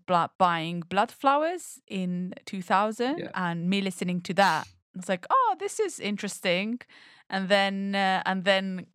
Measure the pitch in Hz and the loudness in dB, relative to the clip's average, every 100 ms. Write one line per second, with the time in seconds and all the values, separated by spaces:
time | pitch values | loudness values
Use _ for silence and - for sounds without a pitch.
0 | - 175 156 - 180 165 160 175 165 190 | 0 2 2 2 2 2 -2 -6 -2 0
1 | 233 - 269 285 320 359 - - _ 196 | 0 2 2 4 2 -2 -10 -18 _ -4
2 | 180 180 180 - - 196 180 190 214 220 | -2 -4 -6 -10 -10 -10 2 2 2 0
3 | 240 294 - - 180 170 175 196 196 - | -4 -2 -6 -4 -4 -2 0 0 0 -4
4 | 180 180 175 185 196 156 - _ _ 185 | -4 -4 -2 2 4 2 -4 _ _ -12
5 | 185 185 - 539 480 330 392 - 403 - | -4 -6 0 2 2 0 -4 -2 -4 -2
6 | 202 208 202 - 190 175 214 240 - - | -4 -4 -6 -4 0 0 0 -6 -10 -20
7 | - - _ 190 185 202 196 196 196 196 | -20 -20 _ -4 2 4 2 0 -2 0
8 | 190 185 - 190 185 190 190 185 - | 2 2 0 0 2 2 2 -6 -10